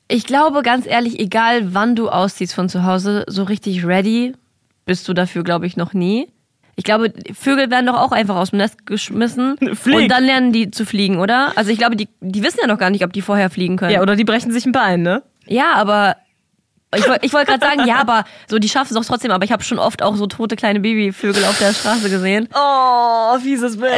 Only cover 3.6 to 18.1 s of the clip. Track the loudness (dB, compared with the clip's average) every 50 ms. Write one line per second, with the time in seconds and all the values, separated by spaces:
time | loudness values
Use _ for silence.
3.6 | -4 -4 -4 -2 0 0 0 2 2 2 0 0 -2 -2 -6 -12 _ _ _ _
4.6 | _ _ _ _ -4 -4 -4 -4 -2 -4 -2 -2 -2 -2 -2 -6 -2 -2 -2 -2
5.6 | -2 -4 -4 -4 -6 -4 -2 -2 0 0 0 -2 -4 -6 _ _ _ _ _ _
6.6 | _ _ -12 -8 -2 0 0 2 0 -2 -4 -6 -18 -18 -14 -4 0 0 2 2
7.6 | 2 2 2 0 0 2 2 2 2 2 2 0 0 0 0 -2 -2 0 0 0
8.6 | 0 0 -2 _ -10 -6 -6 -6 -6 -6 -4 -2 -2 -2 -2 -2 -2 -2 -2 -2
9.6 | -2 -4 -4 -2 0 2 2 4 4 4 2 2 4 2 2 2 2 2 2 2
10.6 | 0 -2 -4 -6 -6 -4 -2 0 0 0 2 0 2 2 2 2 2 0 0 -2
11.6 | 0 0 0 0 0 0 0 -2 -6 -6 _ -12 -10 -6 -4 -2 -2 -2 -2 0
12.6 | 0 0 0 0 0 0 0 0 -2 -2 -4 -6 -4 0 0 2 2 0 0 -2
13.6 | -2 -2 -2 -2 0 0 2 2 2 2 2 2 2 2 0 0 0 -2 -4 -2
14.6 | 0 0 0 2 2 2 2 2 0 0 -2 -2 -4 _ _ _ _ -4 -2 0
15.6 | 2 2 2 2 2 2 2 2 4 2 0 _ _ _ _ _ _ _ _ _
16.6 | _ _ _ _ _ -4 -2 2 2 2 2 2 0 0 2 2 2 2 2 2
17.6 | 2 2 2 2 2 2 2 2 2 2